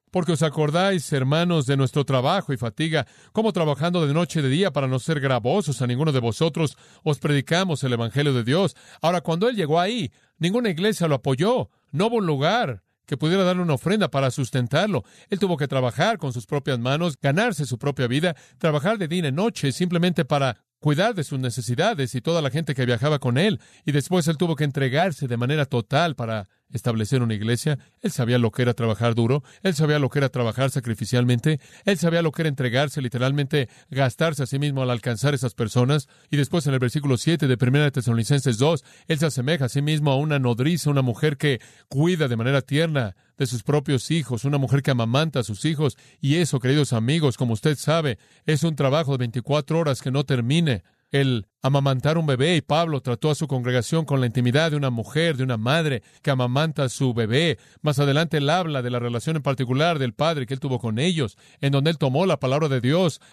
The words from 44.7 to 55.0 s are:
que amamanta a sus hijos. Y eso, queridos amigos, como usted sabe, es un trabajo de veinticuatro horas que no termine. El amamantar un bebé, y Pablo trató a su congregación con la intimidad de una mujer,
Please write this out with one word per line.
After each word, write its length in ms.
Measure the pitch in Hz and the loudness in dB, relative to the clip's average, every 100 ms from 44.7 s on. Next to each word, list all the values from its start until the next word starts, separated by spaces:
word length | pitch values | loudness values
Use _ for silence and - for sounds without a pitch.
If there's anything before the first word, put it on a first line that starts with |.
| 139 | 2
que 80 | 139 | 2
amamanta 480 | 123 113 131 160 139 | 0 2 0 0 -2
a 40 | |
sus 220 | 110 101 151 | -4 -2 -2
hijos. 320 | 147 143 - - - | 0 -2 -4 -18 -4
Y 140 | 135 165 | 0 2
eso, 240 | 165 131 | 2 0
queridos 340 | 123 147 135 | 2 2 2
amigos, 420 | 117 117 165 147 - | 0 0 2 2 0
como 180 | 123 | -2
usted 240 | 110 156 139 | 0 0 -2
sabe, 420 | - 165 147 101 _ _ - | 0 0 0 -6 _ _ -2
es 180 | 147 | 0
un 120 | 165 147 | 0 0
trabajo 380 | 135 151 139 | 0 2 0
de 60 | 131 | -2
veinticuatro 600 | 120 120 123 147 143 160 | -2 -4 -2 -2 0 -2
horas 220 | 151 127 | 0 -2
que 100 | 131 | -2
no 120 | 139 | -2
termine. 600 | 143 127 117 165 160 104 - _ - | 0 0 2 2 2 -2 -6 _ -4
El 360 | 139 135 117 - _ | 0 2 0 -4 _
amamantar 560 | 135 139 139 127 143 165 | 0 2 2 0 0 0
un 80 | 151 | 0
bebé, 280 | 127 151 165 | 2 2 0
y 60 | |
Pablo 400 | - 151 170 139 | 0 0 0 -2
trató 300 | 127 117 151 | -4 -2 -2
a 40 | 143 | -2
su 120 | 135 | -2
congregación 580 | 131 123 123 - 160 151 | -2 0 0 0 -2 0
con 140 | 135 | 0
la 80 | 120 | 0
intimidad 420 | 127 123 143 165 | 2 2 4 2
de 80 | 147 | 0
una 140 | 135 | -2
mujer, 460 | 117 | -4